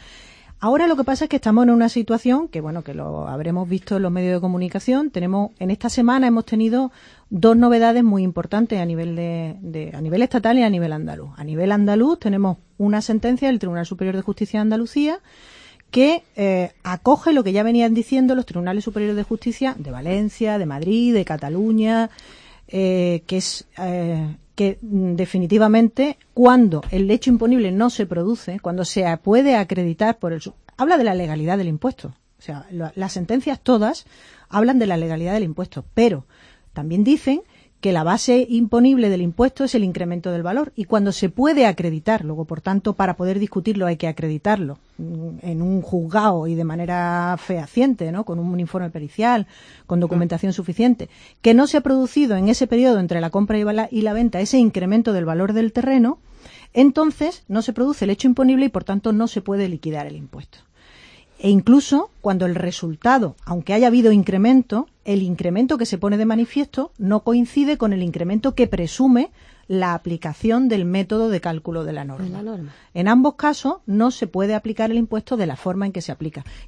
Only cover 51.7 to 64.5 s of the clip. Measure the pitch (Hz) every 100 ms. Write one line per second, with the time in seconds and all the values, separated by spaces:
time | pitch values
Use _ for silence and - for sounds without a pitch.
51.7 | 302 269 269 254 294 285 190 196 247 262
52.7 | 233 254 214 175 170 165 196 202 214 208
53.7 | 214 220 226 214 214 240 175 202 262 226
54.7 | 190 185 220 226 190 160 160 196 214 226
55.7 | 240 247 269 233 330 - - - - -
56.7 | - 277 269 311 - 302 - - 202 220
57.7 | 226 262 294 196 - 262 247 262 262 269
58.7 | 185 - 196 226 214 233 208 190 202 190
59.7 | 156 160 151 147 151 143 143 143 _ _
60.7 | _ _ - - _ _ - 196 196 226
61.7 | 269 - 277 415 _ 208 185 180 170 180
62.7 | 180 165 156 240 262 185 - - 175 160
63.7 | 208 247 240 226 208 180 190 220